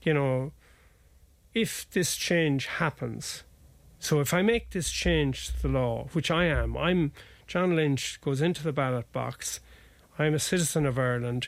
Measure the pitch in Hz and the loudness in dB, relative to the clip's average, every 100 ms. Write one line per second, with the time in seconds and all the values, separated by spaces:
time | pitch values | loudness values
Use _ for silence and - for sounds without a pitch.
0 | 165 147 135 131 139 - _ - - _ | 0 2 2 0 -4 -10 _ -20 -20 _
1 | - - - _ _ 226 214 - - - | -20 -20 -20 _ _ -2 -2 -4 -4 -2
2 | 277 - - 170 160 135 - - 165 - | 0 -2 0 2 4 0 -2 -2 -2 -2
3 | 120 110 - - - - - - - - | -8 -8 -10 -12 -16 -20 -20 -20 -20 -12
4 | - 151 139 175 202 233 - 185 147 - | 0 2 2 4 4 2 -2 -6 -4 -2
5 | 180 160 143 127 - - 139 131 123 117 | 2 2 2 -2 -6 -4 0 0 0 -2
6 | 131 170 - 165 175 131 117 120 160 180 | -4 -4 0 2 2 2 0 0 2 2
7 | 147 - - - - 180 185 165 151 135 | 0 -2 -20 -20 -6 0 2 2 2 0
8 | - - - 135 165 170 156 143 131 123 | -4 -6 -4 0 0 0 -2 -2 0 -2
9 | 113 127 120 - - - - - - - | -4 -6 -6 -6 -10 -10 -14 -20 -20 -20
10 | - - 151 151 - 185 165 165 143 127 | -16 0 2 2 0 0 2 2 0 2
11 | 127 123 120 123 | 0 0 -2 -4